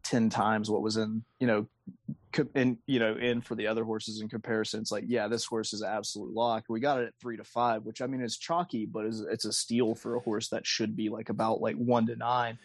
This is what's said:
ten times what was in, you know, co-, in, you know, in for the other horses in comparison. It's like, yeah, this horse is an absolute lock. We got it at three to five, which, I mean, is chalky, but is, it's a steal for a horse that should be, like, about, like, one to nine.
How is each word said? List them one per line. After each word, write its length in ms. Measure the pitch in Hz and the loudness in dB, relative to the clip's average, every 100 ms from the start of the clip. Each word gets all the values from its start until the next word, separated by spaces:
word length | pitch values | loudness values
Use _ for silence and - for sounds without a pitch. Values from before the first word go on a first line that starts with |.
ten 260 | - 127 110 | 0 4 4
times 400 | 113 107 107 107 | 4 4 2 2
what 120 | 107 | 2
was 140 | 110 107 | 2 0
in, 260 | 110 110 117 _ | 0 -2 -6 _
you 60 | 127 | 2
know, 200 | 107 107 _ - - - - _ | 4 0 _ -20 -14 -12 -12 _
co-, 160 | - 143 | 0 0
in, 220 | 139 127 120 - | 2 2 2 0
you 120 | 127 | 2
know, 180 | 113 110 | 2 2
in 240 | 123 120 | 0 0
for 140 | - | -2
the 120 | 110 107 | -2 0
other 160 | 110 | 0
horses 360 | 113 110 113 107 | 0 -4 -6 -8
in 80 | 107 | -8
comparison. 520 | 113 113 110 107 107 | -8 -2 0 0 -4
It's 100 | 110 | -4
like, 120 | 104 104 | -4 0
yeah, 200 | 120 104 | 0 2
this 200 | 117 - | -2 -2
horse 260 | 113 107 | -2 -4
is 80 | 104 | -4
an 80 | 104 | -4
absolute 440 | 107 98 104 120 | -2 -4 -6 -6
lock. 300 | 110 117 110 - | 0 2 0 -2
We 120 | 113 | -2
got 200 | 139 135 | 0 0
it 60 | 113 | -2
at 80 | - | -6
three 200 | 123 110 | -10 -10
to 60 | |
five, 400 | 98 117 120 110 | -6 0 2 2
which, 180 | 107 110 | -2 -6
I 40 | 131 | -4
mean, 120 | 131 | -4
is 160 | 120 - | -4 -6
chalky, 480 | - 170 175 117 | -2 -2 0 -4
but 220 | 110 113 107 | -4 -4 -4
is, 140 | 110 | -4
it's 240 | 107 110 107 | -4 -4 -2
a 60 | |
steal 420 | - - 117 113 | -2 0 2 2
for 220 | 113 113 120 | 0 -4 -4
a 40 | |
horse 300 | 120 107 - | -2 -2 -2
that 160 | 110 - | -4 -2
should 280 | - 110 | 0 0
be, 140 | 110 110 | 0 -2
like, 220 | 110 113 | -4 -4
about, 320 | 107 110 113 | 0 2 2
like, 140 | 113 110 | 0 0
one 280 | 120 120 113 | 4 4 4
to 80 | 117 | 0
nine. 420 | 117 123 117 117 | 0 2 0 -4